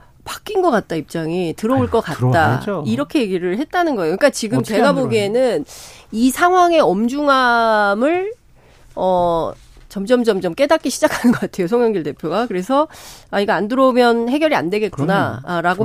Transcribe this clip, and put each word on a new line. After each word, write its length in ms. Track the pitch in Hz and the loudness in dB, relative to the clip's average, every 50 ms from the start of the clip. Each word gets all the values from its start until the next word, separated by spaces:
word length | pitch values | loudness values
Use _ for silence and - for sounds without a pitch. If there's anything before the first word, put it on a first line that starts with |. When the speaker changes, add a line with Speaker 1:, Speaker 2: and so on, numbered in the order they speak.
| - - _ _ - | -20 -20 _ _ -16
Speaker 1:
바뀐 360 | - - - - - 427 392 | -14 -14 -14 -10 -6 -2 0
것 100 | 359 349 | 2 2
같다, 260 | 262 202 - - 170 | 2 0 -2 -4 -6
입장이. 580 | 160 143 - - 170 160 156 165 185 185 165 - | -8 -8 -8 -8 -8 -6 -4 -4 -4 -4 -4 -6
들어올 260 | - - 220 262 269 247 | -4 -4 -2 0 0 0
Speaker 2:
아유, 80 | 226 | 0
Speaker 1:
것 100 | - 196 - | 0 -2 -2
같다. 160 | - 156 - | -2 -4 -2
Speaker 2:
들어와야죠. 680 | 123 127 151 170 156 147 147 143 - - 202 175 143 | 0 2 2 2 2 2 0 -2 -2 -4 -6 -4 -4
Speaker 1:
이렇게 340 | 139 220 - 285 277 - 320 | -4 -2 -4 -4 -2 -2 -2
얘기를 360 | 240 190 185 180 170 180 175 214 | -2 0 -2 -2 -2 -2 -2 -4
했다는 360 | 302 - - 359 349 330 277 | -4 -4 -2 -2 0 0 0
거예요. 200 | 208 175 156 170 | -2 -2 -2 0
그러니까 120 | 196 - 285 | 2 2 0
지금 280 | - - - 214 220 254 | 0 0 -4 -4 -2 -2
Speaker 2:
어떻게 160 | 226 - 220 | -2 0 0
Speaker 1:
제가 140 | 196 247 277 | 2 2 2
Speaker 2:
안 40 | 277 | 2
들어와요? 120 | 269 262 | 0 0
Speaker 1:
보기에는 580 | - 226 220 202 202 214 247 262 247 208 156 147 - - - - - - - - _ | 0 0 0 0 0 0 0 0 0 0 -2 -4 -8 -14 -20 -20 -20 -20 -20 -16 _
이 200 | - 220 240 262 | -4 0 0 0
상황의 500 | - - 349 349 370 370 359 349 339 320 | 2 2 2 2 4 4 4 4 4 4
엄중함을, 1500 | 285 - 180 196 220 240 254 285 294 285 269 262 254 247 240 233 226 226 220 208 208 202 202 208 240 294 339 359 381 415 453 - _ _ _ - _ - - - - - - | 4 4 2 2 0 -2 -2 -2 0 2 2 2 4 2 2 2 2 2 2 2 2 2 2 2 0 0 0 0 -2 -6 -8 -12 _ _ _ -20 _ -20 -20 -20 -20 -14 -8
어, 560 | - 180 190 185 180 175 175 170 165 156 101 - - - - - - - - | -4 0 0 2 2 2 2 0 0 -2 -4 -6 -10 -16 -20 -20 -20 -20 -14
점점, 360 | - 202 196 196 254 247 240 | -10 -6 -2 2 2 2 4
점점 280 | 220 208 190 175 175 165 | 2 0 0 0 -4 -2
깨닫기 360 | - 277 285 330 320 - 285 | 0 0 2 2 0 0 -2
시작하는 420 | - - - 302 - - - 240 226 | -4 0 -2 -2 0 2 2 2 2
것 80 | - | 2
같아요, 260 | - 180 - - 190 | 0 -6 -4 -4 -2
송영길 360 | 170 226 240 247 226 214 190 151 | 0 0 2 2 2 0 -2 -4
대표가. 440 | 156 135 - - 160 160 202 240 | -6 -8 -8 -6 -4 -2 -2 -2
그래서, 420 | 240 208 180 185 - 262 277 302 320 - - - - - - - - | -2 -4 -6 -2 0 0 0 0 0 -4 -14 -20 -20 -20 -20 -14 -6
"아, 100 | - 202 | -4 -2
이거 120 | 202 208 202 | -2 0 0
안 140 | 160 190 208 | -2 -2 -2
들어오면 600 | 240 262 269 262 240 247 247 240 233 233 233 240 | 0 2 2 4 4 4 4 4 4 2 0 -2
해결이 260 | 254 302 320 311 294 | 0 0 0 0 0
안 140 | 180 131 165 | 0 -2 -2
되겠구나." 720 | 190 214 214 196 - - 139 160 190 196 175 139 113 110 131 | -2 -2 -4 -4 -4 -4 -2 0 0 0 0 -2 -4 -8 -8
Speaker 2:
그럼요. 140 | - 175 170 | -6 -6 -2
Speaker 1:
아, 40 | 165 | -2
라고 160 | 175 180 185 | 0 0 0